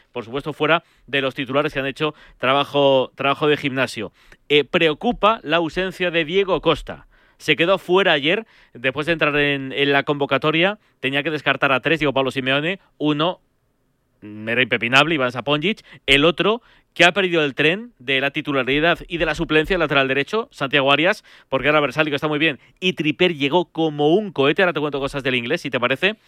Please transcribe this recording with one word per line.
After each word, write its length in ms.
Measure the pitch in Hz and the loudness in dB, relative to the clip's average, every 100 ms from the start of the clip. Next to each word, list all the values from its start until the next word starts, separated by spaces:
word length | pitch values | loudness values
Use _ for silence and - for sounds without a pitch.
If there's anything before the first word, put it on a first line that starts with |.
| _ | _
por 140 | 123 113 | -12 -8
supuesto, 280 | 139 156 | -8 -8
fuera 300 | 139 151 165 - _ - | -4 0 0 -2 _ -6
de 160 | 139 | -4
los 140 | 135 123 | -2 -4
titulares 360 | 127 139 151 | -2 -2 -2
que 60 | 143 | -4
han 80 | 135 | -6
hecho 300 | 131 156 - - _ | -4 -6 -6 -18 _
trabajo, 720 | 123 139 143 143 139 135 123 | 0 0 0 2 4 4 2
trabajo 340 | - 135 143 151 | -2 -2 0 2
de 100 | 139 | 0
gimnasio. 540 | 139 131 123 - 95 - _ - - | -2 -4 -4 -6 -12 -14 _ -20 0
Eh, 140 | 147 | 0
preocupa 760 | 139 180 165 147 233 - 202 226 | 2 2 0 0 -4 2 0 0
la 140 | 143 165 | -2 -2
ausencia 520 | 160 180 185 180 180 | -2 -4 -6 -4 -2
de 160 | 165 151 | -2 0
Diego 340 | 190 190 160 | 0 0 0
Costa. 440 | 165 147 - 71 - _ _ _ | 0 -2 -4 -16 -20 _ _ _
Se 180 | - 151 | 0 2
quedó 220 | 170 190 | 2 0
fuera 360 | - 180 190 | 2 2 4
ayer, 340 | 151 139 202 226 _ _ | 2 2 -2 -4 _ _
después 320 | 123 127 147 151 | -6 -4 -2 -2
de 80 | |
entrar 220 | 165 151 143 | 0 0 2
en, 360 | 143 139 135 | 0 -2 -4
en 200 | 131 143 | -2 2
la 100 | 139 | 2
convocatoria, 800 | 135 143 139 135 156 156 180 214 _ _ | 0 -2 0 0 2 2 0 -2 _ _
tenía 220 | 131 139 | -4 -2
que 80 | 147 | -2
descartar 420 | 151 143 131 139 | -4 -4 0 0
a 80 | 127 | 0
tres, 180 | 147 160 | 0 0
digo 120 | 147 | 0
Pablo 200 | 131 131 | 0 -2
Simeone. 480 | 135 131 139 156 196 _ - | -2 -2 -2 -2 -6 _ -4
Uno, 420 | 151 147 165 175 _ _ _ _ _ _ _ _ | -2 0 -2 -4 _ _ _ _ _ _ _ _
mm, 260 | 107 104 110 | -16 -10 -4
era 140 | 117 | -2
impepinable, 500 | 123 117 117 135 151 | 0 -2 2 4 4
Iván 180 | 160 127 | 0 -2
Saponjic. 540 | 123 117 151 170 220 - - - | -2 -2 0 0 -4 -10 -10 2
El 180 | 139 156 | 4 4
otro, 380 | 170 175 233 - _ _ | 2 0 -2 -8 _ _
que 120 | - 170 | 2 4
ha 80 | |
perdido 300 | 196 185 170 147 | 4 0 0 0
el 100 | 127 | 0
tren 360 | 151 190 240 _ | 0 0 -6 _
de 200 | 127 135 | -4 -2
la 120 | 139 | -2
titularidad 680 | 151 147 139 123 139 165 160 - | -4 -4 -2 0 0 0 0 -4
y 100 | 170 | -4
de 80 | 160 | -4
la 80 | 151 | -4
suplencia 400 | 156 156 156 185 | 0 0 2 0
del 40 | |
lateral 280 | 151 139 135 | 0 0 0
derecho, 420 | 131 139 214 233 | -2 -2 -4 -6
Santiago 400 | - 139 147 135 | -8 -2 2 2
Arias, 320 | 143 170 214 - - _ | 2 2 -2 -8 -20 _
porque 180 | 131 131 | -2 2
ahora 120 | 151 | 2
Versálico 360 | 143 135 156 147 | 2 0 -2 -2
está 120 | 156 | -2
muy 120 | 151 | 0
bien 200 | 160 127 _ _ | 0 -2 _ _
y 140 | 185 | -4
Trippier 420 | 151 156 - 180 151 | -2 -4 0 0 0
llegó 300 | 139 175 170 | 0 0 -2
como 480 | 160 160 147 147 | -2 -2 2 2
un 180 | 180 208 | 2 0
cohete. 300 | 139 135 160 | 0 2 2
Ahora 120 | 180 | 0
te 60 | 156 | 0
cuento 200 | 151 143 | -4 -2
cosas 240 | 135 143 | -4 -4
del 120 | 131 127 | -2 -2
inglés, 260 | 120 175 | -2 -4
si 80 | 139 | -4
te 100 | 123 | -2
parece. 360 | 120 131 185 220 | -2 0 -2 -2